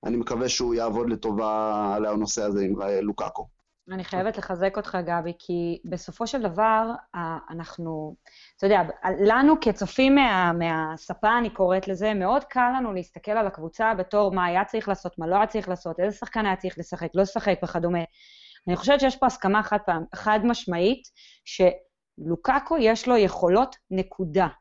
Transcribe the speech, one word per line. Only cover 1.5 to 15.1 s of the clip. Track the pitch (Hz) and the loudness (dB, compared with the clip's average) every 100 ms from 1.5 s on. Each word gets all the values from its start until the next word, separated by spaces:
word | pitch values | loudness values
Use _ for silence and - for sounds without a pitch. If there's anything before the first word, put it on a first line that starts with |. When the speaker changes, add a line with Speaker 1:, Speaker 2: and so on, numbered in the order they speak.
| 107 110 107 104 104 | 0 0 0 0 0
Speaker 1:
על | 107 | 0
הנושא | 107 107 - | -2 -2 -2
הזה | 104 101 98 | -2 0 0
עם, | 98 | -2
אה, | 98 98 | -2 -2
לוקאקו. | 104 101 - - - _ _ _ - | -2 -4 -8 -8 -14 _ _ _ -12
Speaker 2:
אני | 190 | -10
חייבת | 180 185 196 220 | -6 -4 -4 -4
לחזק | 185 180 190 196 | -8 -2 -2 -2
אותך, | 202 190 175 | -6 -6 -2
גבי, | 170 165 170 | -4 -4 -10
כי | - 175 170 170 - | -6 -4 -2 -4 -8
בסופו | 175 - - 226 | -10 -10 -8 -6
של | 277 | -2
דבר, | 214 170 220 220 226 233 - 175 | -4 2 2 2 0 -6 -10 -8
ה-, | 165 160 - | -6 -8 -10
אנחנו, | 165 165 - 165 160 156 - _ - - _ | -12 -12 -10 -8 -8 -10 -14 _ -20 -20 _
אתה | 196 | 4
יודע, | 202 165 - 185 170 | 4 2 -4 -4 2
לנו | 202 233 285 311 | 4 6 6 6
כצופים | 254 196 196 - 269 277 | 2 -2 -4 2 6 6
מה-, | 262 190 180 | 6 4 2
מהספה, | 170 165 160 160 160 - 175 214 240 | 2 0 -2 -4 -8 -12 0 2 2
אני | 226 | 0
קוראת | - 185 185 190 | 0 2 2 0
לזה, | 185 214 | -2 0
מאוד | 208 185 269 | 0 2 0
קל | - 254 247 262 | 0 0 0 0
לנו | 240 | -4
להסתכל | 190 170 - 214 | -6 -8 -14 -4
על | 214 202 | -2 -2
הקבוצה | 190 160 - 220 | -4 -12 -2 0
בתור | 208 180 208 202 | 0 0 2 2
מה | 185 180 | 2 2
היה | 180 202 | 2 0
צריך | 220 214 | -2 -2
לעשות, | 190 180 | -4 -4